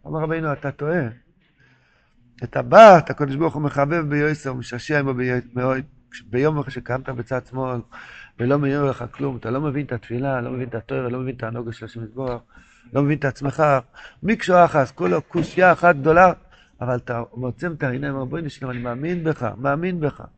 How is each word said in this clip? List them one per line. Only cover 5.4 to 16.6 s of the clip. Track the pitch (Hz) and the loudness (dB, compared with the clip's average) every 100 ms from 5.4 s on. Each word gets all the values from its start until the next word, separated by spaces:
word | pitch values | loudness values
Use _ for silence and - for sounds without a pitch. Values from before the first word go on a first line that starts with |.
| 120 | -4
מאוד. | 123 127 131 139 _ _ - - | -4 -2 -2 -6 _ _ -20 -6
ביום | 120 147 151 131 | 0 0 0 -6
שקמת | 123 120 127 135 | -10 -8 -8 -6
בצד | 123 117 127 123 | -10 -6 -6 -6
שמאל, | 127 131 123 117 - - - - - | -8 -6 -6 -10 -20 -20 -20 -20 -4
ולא | 120 143 | 0 2
מעיר | 139 143 | 2 0
לך | 139 - 120 | -2 -2 -10
כלום, | - 139 123 | -8 -8 -6
אתה | 113 | -6
לא | 131 | -4
מבין | 151 135 143 | -4 -4 -6
את | |
התפילה, | 120 - 120 139 127 | -10 -8 -6 -4 -4
לא | 123 | -6
מבין | 127 123 | -8 -8
את | |
התורה, | 117 - 135 123 | -10 -6 -6 -4
לא | 127 | -6
מבין | 127 123 | -8 -8
את | |
הנוגה | 113 117 117 | -8 -8 -10
של | 113 | -10
השם | 110 117 | -14 -12
יתברך, | 110 120 131 120 _ - _ _ - | -12 -8 -8 -8 _ -20 _ _ -6
לא | 123 | -2
מבין | 143 151 | 0 -2
את | |
עצמך, | 143 - 139 - 151 135 - - - _ | -4 -4 -8 0 2 2 -2 -20 -20 _
מקשו | 185 220 - 180 | -4 -2 4 6
אחס, | 170 151 131 | 6 4 -2
כולו | - 180 170 | -2 0 0
קושיה | - 175 160 - 185 | -2 -4 -2 4 4
אחת | 165 175 147 | 6 4 4
גדולה, | 143 165 185 - - _ | 4 6 6 4 -12 _